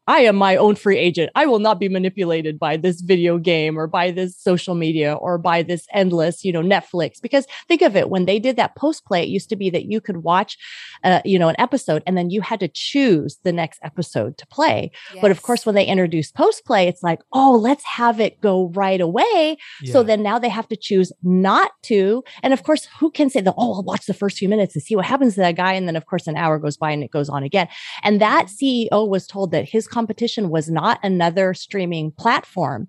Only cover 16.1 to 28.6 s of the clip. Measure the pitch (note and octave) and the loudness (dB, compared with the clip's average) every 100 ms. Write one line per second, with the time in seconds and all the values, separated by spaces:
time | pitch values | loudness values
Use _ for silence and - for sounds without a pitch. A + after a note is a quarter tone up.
16.1 | E3 D3 - F4+ G#4+ - A3 F3+ F3 F3 | 0 -4 0 0 0 0 2 2 0 -4
17.1 | E3 _ C4 C4+ A#3+ A3 C#4+ - - A#3+ | -4 _ 2 6 6 4 -2 -4 -2 0
18.1 | A3 G#3 - G#3+ F#3 F3+ F3 F#3+ F#3+ E3+ | 2 0 0 0 2 0 -2 0 0 0
19.1 | G3 G#4+ G4+ D#4 D#4 - - C3 C4 A3 | 0 2 2 0 -2 -10 -16 0 2 4
20.1 | G#3+ G#3 A3+ A#3+ G#3 A3 G#3+ - F#3+ F3+ | 2 0 0 -2 -4 -6 -8 0 2 2
21.1 | - F3+ F#3 F#3+ A3 G4 - - G3+ F#3+ | -2 0 2 4 2 0 -4 -2 2 2
22.1 | A#3 - - B3+ C4 - D#4 - - D#4 | 0 -4 -4 0 0 0 -2 -2 -4 -2
23.1 | - C#4+ A#3+ F#3+ - A#3+ G3 F#3 G3+ - | 0 0 2 0 0 -2 -2 -6 -6 -6
24.1 | F#3+ G3+ - F#3+ G#3+ G3 D3+ - A3 F3 | -4 -4 -2 0 0 0 -4 -2 -2 0
25.1 | C4+ C4 F#3+ F3+ E3+ F#3 F#3+ F3+ D#3+ - | 2 2 2 0 2 0 0 -2 -4 -4
26.1 | F3+ E3 D#3+ E3 D#3 D3+ C#3+ D#3 D3 C3+ | -6 -4 -2 0 0 -2 -4 -4 -4 -4
27.1 | D3+ C#3+ C#3+ C#3 G3 F3 - - - G3+ | -4 -4 -4 -2 -2 -2 -6 -18 -4 0
28.1 | G#3 G#3 D4 - - | 2 4 2 0 -2